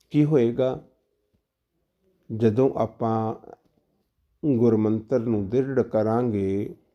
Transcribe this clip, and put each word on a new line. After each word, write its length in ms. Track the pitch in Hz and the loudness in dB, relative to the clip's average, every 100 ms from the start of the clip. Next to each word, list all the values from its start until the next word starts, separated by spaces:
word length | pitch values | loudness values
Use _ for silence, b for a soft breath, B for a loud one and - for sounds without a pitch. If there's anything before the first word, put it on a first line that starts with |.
| _ | _
ਕੀ 160 | 147 | 0
ਹੋਏਗਾ? 640 | 151 147 117 123 127 147 - _ _ _ _ _ _ _ _ _ _ _ _ _ - 110 | 2 2 2 0 -4 -4 -14 _ _ _ _ _ _ _ _ _ _ _ _ _ -10 0
ਜਦੋਂ 320 | 113 110 135 | 2 4 2
ਆਪਾਂ 600 | - 110 - 113 113 110 - - - _ _ _ _ _ _ _ - | 2 -4 -4 -4 -2 -4 -8 -14 -20 _ _ _ _ _ _ _ -6
ਗੁਰਮੰਤਰ 720 | 151 117 120 110 107 110 110 127 | -2 2 4 4 2 0 -2 -2
ਨੂੰ 300 | 117 107 95 | 0 -2 -2
ਦ੍ਰਿੜ 320 | 127 135 127 | -2 -2 -2
ਕਰਾਂਗੇ, 920 | 98 110 107 113 123 101 98 98 - - _ | 0 0 0 0 0 -2 -2 -2 -6 -12 _